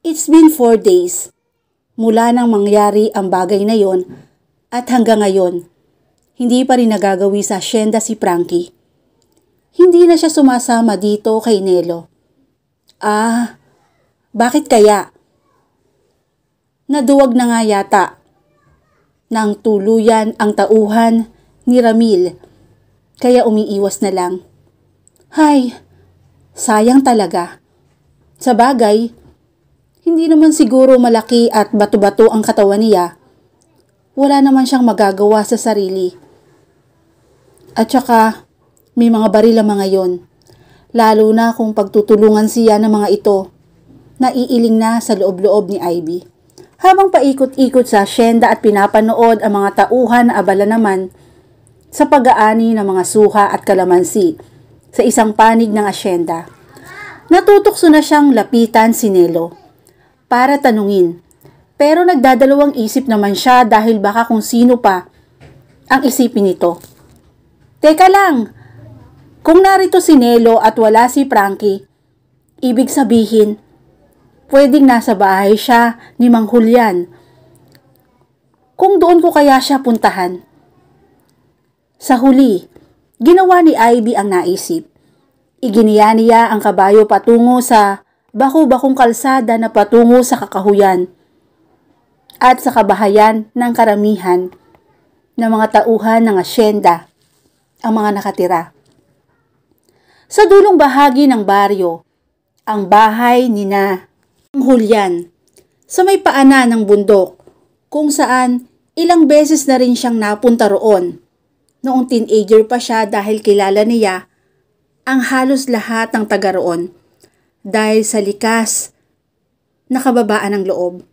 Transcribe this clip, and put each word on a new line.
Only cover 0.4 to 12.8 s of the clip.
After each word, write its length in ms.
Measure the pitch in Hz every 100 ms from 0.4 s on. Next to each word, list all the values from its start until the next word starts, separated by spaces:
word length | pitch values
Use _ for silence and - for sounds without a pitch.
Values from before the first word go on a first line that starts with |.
| 311
four 320 | 311 240 226
days 480 | 190 180 - - - _ _ _ _ _ _
mula 400 | - 226 220 233
nang 160 | 240 240
mangyari 640 | 214 202 208 208 208 214
ang 160 | 214 190
bagay 320 | 185 185 202 208
na 80 | 226
yon 320 | 196 185 180 - _ _ _ _ _
at 160 | 240 247
hanggang 320 | 247 220 214
ngayon, 480 | 202 190 180 175 - _ _ _ _ _ _ _
hindi 240 | 240 247
pa 160 | 262 254
rin 80 | 233
nagagawi 560 | 208 196 190 196 202
sa 160 | 202 196
asyenda 400 | - 226 214 220
si 160 | - 220
Frankie. 560 | 202 175 175 175 175 _ _ _ _ _ _ _ _ _ _ -
Hindi 320 | 359 339 349
na 80 | 330
siya 160 | 330
sumasama 640 | 311 269 247 247 233 226 196
dito 400 | 208 208 220 220
kay 160 | 226 208
Nelo. 480 | 190 180 170 170 165 _ _ _ _ _ _ _